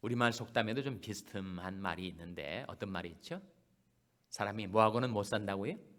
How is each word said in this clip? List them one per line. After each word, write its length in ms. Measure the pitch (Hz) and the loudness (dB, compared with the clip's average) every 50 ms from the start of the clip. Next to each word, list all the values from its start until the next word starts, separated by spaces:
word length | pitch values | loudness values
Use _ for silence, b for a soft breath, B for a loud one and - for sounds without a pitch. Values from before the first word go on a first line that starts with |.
우리말 320 | - 107 120 120 120 120 117 | 0 0 2 6 6 4 4
속담에도 500 | - 117 - - 123 113 107 110 131 139 | 2 -6 0 2 2 2 4 0 -2 -2
좀 180 | 139 131 101 | -2 -4 -4
비슷한 440 | - 110 104 - - - - 104 95 | -6 -6 -6 -8 -8 -8 -6 -6 -4
말이 640 | 95 90 87 87 92 95 95 98 95 82 82 92 92 | -4 -4 -4 -6 -6 -6 -2 -2 -2 -2 -2 -4 -6
있는데 560 | 87 80 82 87 87 80 73 71 80 107 135 | -6 -8 -10 -10 -8 -8 -6 -6 -4 -6 -6
어떤 240 | - - - - 98 | -8 -8 -8 -6 -4
말이 200 | 95 87 85 87 | -4 -4 -6 -6
있죠? 300 | 82 78 - - 165 185 196 - - _ _ _ _ _ _ _ _ _ _ _ _ _ _ _ | -10 -12 -10 -10 -10 -10 -10 -16 -20 _ _ _ _ _ _ _ _ _ _ _ _ _ _ _
사람이 360 | - - 107 101 104 110 107 | -6 -4 -4 -2 -2 -4 -4
뭐하고는 440 | 95 92 110 110 110 107 120 123 127 | 2 6 8 8 8 8 4 2 2
못 120 | 117 104 101 | 2 0 0
산다고요? 560 | - - 107 104 98 98 98 98 123 180 - - - - | 2 0 0 0 0 -2 -2 -2 -4 -4 -6 -10 -18 -20